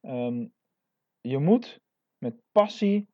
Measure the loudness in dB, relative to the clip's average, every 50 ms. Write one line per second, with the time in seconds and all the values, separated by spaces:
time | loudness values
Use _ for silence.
0 | -12 -10 -8 -6 -6 -6 -6 -6 -8 -10 _ _ _ _ _ _ _ _ _ _
1 | _ _ _ _ _ -4 -2 0 4 4 4 2 2 -8 -20 -20 _ _ _ _
2 | _ _ _ _ -10 -10 -10 -10 _ _ _ 2 2 2 -2 -2 0 2 2 0
3 | -2 _